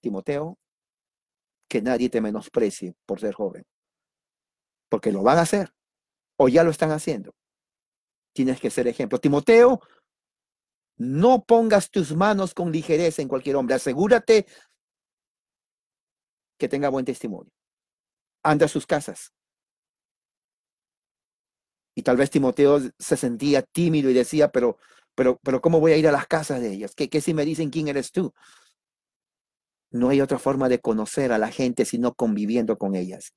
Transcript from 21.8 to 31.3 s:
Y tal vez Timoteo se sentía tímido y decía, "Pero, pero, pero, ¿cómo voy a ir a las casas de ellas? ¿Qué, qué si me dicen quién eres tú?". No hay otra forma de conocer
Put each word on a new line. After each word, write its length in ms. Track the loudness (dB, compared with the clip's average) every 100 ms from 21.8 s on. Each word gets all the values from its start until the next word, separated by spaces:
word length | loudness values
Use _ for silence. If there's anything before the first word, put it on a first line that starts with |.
| _
Y 80 | -6
tal 140 | 0 2
vez 140 | 2
Timoteo 500 | 0 0 4 4 4 0 _
se 180 | -4 -2
sentía 460 | -2 -4 0 0
tímido 480 | 0 -2 0 2 2
y 40 |
decía, 360 | 2 2 2 2
"Pero, 240 | 2 0 -4 _ _ _
pero, 240 | -2 0 0
pero, 180 | -2 0
¿cómo 200 | 2 4
voy 120 | 4
a 40 | 4
ir 100 | 4
a 40 |
las 140 | 2 -2
casas 340 | -4 -4 -6
de 120 | -4
ellas? 220 | -8 -12
¿Qué, 140 | -8 -4
qué 120 | -2
si 120 | -2
me 100 | -2
dicen 260 | -2 -2 -4
quién 180 | -4 -4
eres 240 | -4 -4
tú?". 220 | -4 -6 _ _ _ _ _ _ _ _ _ _ _ _ _ _ _ _
No 180 | -2 0
hay 100 | 2
otra 180 | 0 -2
forma 300 | -2 0 2
de 120 | 0
conocer 520 | 0 -4 -4 -4 0